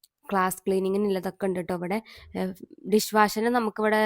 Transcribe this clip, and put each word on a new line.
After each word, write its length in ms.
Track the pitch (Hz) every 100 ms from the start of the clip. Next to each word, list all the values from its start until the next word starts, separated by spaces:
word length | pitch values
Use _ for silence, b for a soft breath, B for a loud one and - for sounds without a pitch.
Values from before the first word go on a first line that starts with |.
| _ _ -
ഗ്ലാസ് 320 | 196 185 -
ക്ലീനിങ്ങിനുള്ളതൊക്കെ 840 | - 190 190 196 208 190 190 - 196
ഉണ്ട് 120 | 185
ട്ടോ 160 | 165
ഇവിടെ. 220 | 180 175 214 B B B
ഏഹ്, 160 | 190 185 180 - - -
ഡിഷ് 280 | 214 -
വാഷിന് 360 | 214 208 220 233
നമുക്കിവിടെ 480 | 247 214 - 214 214